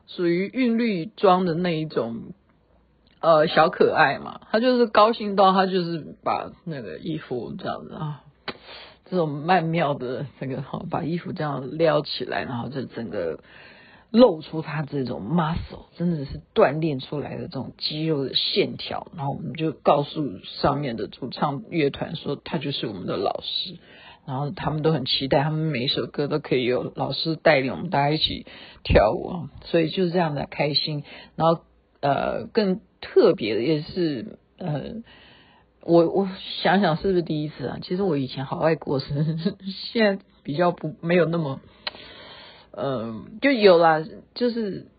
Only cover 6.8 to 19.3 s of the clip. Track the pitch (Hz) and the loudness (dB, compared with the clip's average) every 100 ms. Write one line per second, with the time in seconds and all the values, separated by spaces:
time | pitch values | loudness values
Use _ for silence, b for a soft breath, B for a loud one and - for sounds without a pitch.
6.8 | 104 76 - 156 - 127 90 - - - | -10 -10 -6 -6 -6 -8 -6 -8 -8 -8
7.8 | - - 156 151 - _ - B B B | -10 -8 -8 -8 -14 _ -14 B B B
8.8 | B B - 185 156 143 156 185 165 165 | B B -4 0 0 0 2 2 4 0
9.8 | 147 117 123 123 143 - 135 131 135 - | 0 0 -4 -6 -8 -8 -8 -8 -8 -10
10.8 | 156 160 165 170 185 - 151 139 135 156 | -6 -4 -2 -4 -6 -6 -4 -4 -6 0
11.8 | 160 147 143 - - 64 - 120 123 135 | 2 2 0 -8 -6 -6 -6 -6 -6 -8
12.8 | 117 - 113 104 85 76 B B B B | -8 -8 -8 -6 -6 -6 B B B B
13.8 | B B B 220 247 160 151 160 151 147 | B B B 6 6 6 -6 -8 -6 -6
14.8 | 143 143 123 76 98 170 156 170 - - | -4 -4 -4 -6 -2 0 0 -2 -6 -14
15.8 | - - 175 160 135 151 - - 170 151 | -16 -6 -2 -2 -4 -10 -4 4 4 4
16.8 | 160 135 - 147 - - 120 143 - - | -2 -4 -6 -8 -8 -8 -10 -10 -10 -8
17.8 | - 151 160 147 135 - - - 139 120 | -8 -4 -2 -2 -2 -2 -2 0 0 -2
18.8 | - - - - 139 | -8 -8 -10 -8 -6